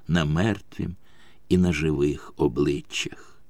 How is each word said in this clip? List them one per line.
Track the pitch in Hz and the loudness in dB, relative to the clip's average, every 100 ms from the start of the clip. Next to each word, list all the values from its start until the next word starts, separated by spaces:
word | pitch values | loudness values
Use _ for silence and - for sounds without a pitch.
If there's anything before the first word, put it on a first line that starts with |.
| - | 0
на | 87 | 2
мертвім | 76 78 110 98 - - 87 87 - - - - - | 2 2 2 0 -6 -8 -8 -8 -14 -20 -20 -10 2
і | 90 | 4
на | 90 | 4
живих | 76 78 73 73 69 - - | 2 2 2 2 0 -6 0
обличчях. | 73 60 71 71 - - - - - - | 0 2 0 0 -4 -6 -6 -10 -20 -20